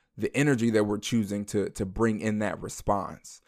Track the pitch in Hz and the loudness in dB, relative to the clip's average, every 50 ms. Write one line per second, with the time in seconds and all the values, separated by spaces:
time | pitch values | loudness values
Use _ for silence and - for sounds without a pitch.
0 | _ _ _ - 104 - - 127 143 147 135 110 117 117 107 107 107 104 104 104 | _ _ _ -4 -4 -2 0 2 4 4 4 4 4 4 4 4 4 4 0 -2
1 | - - 120 113 104 95 101 101 101 - - 104 95 85 - - 104 95 95 107 | -2 0 0 0 2 0 -2 -4 -4 -2 -2 -2 -2 -2 -4 -6 -6 -6 0 0
2 | 113 113 107 - - 110 107 107 107 95 82 - - 104 - - - - 101 98 | 2 2 2 0 -2 -2 -2 0 -2 -2 -4 -4 -8 -10 -10 -8 -2 0 0 0
3 | 87 71 - - _ - - - _ | 0 -6 -10 -14 _ -20 -20 -20 _